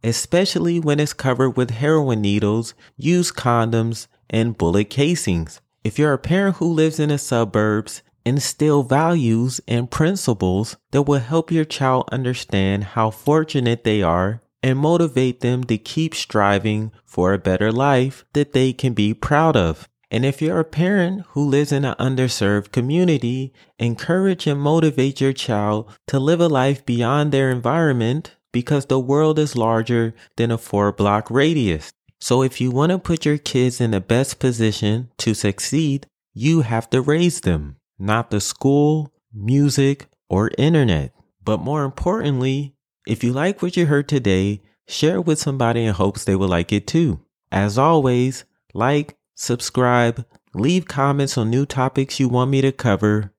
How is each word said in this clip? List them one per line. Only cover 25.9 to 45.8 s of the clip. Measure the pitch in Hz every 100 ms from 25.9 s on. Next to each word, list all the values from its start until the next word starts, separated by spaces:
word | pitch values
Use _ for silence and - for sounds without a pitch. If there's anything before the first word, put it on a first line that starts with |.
| - -
to | 139
live | 135 170
a | 170
life | 139 131 139 -
beyond | 120 120 143 147
their | 139 135
environment, | 127 120 156 160 127 110 143 - _ _
because | 123 120 147 135
the | 131
world | 127 143 156 156
is | 147 127
larger | 113 113 113 120 113 113 - -
than | 117
a | 113
four-block | - 101 101 101 101 104 110
radius. | 120 147 160 110 80 - _ _ _
So | - 127
if | 131 -
you | 127
want | 127 156
to | 185
put | 185 165 151
your | 147
kids | - 131 127 123
in | 120
the | 101
best | 92 117 135 -
position | 131 117 113 104 104 110 123 _
to | -
succeed, | 107 104 98 - 139 156 139 - _ _
you | - 127 165
have | 117 113 -
to | 131
raise | 135 156 175 160
them, | - 80 73 67 _ _
not | 95 110 117
the | 104
school, | - - 135 143 147 156 151 _ _
music, | 110 101 139 143 131 139 139 - _ _
or | 92 107 -
internet. | 143 165 127 80 67 _ _ _
But | - 107
more | - 151
importantly, | 139 - 180 214 147 135 127 135 143 _ _ _ -
if | 113
you | 120
like | 127 170 196
what | 180 175
you | 165
heard | 143 139
today, | 143 113 95 98 101 _ _ _
share | - 151 185
it | 170
with | 151
somebody | - 139 120 117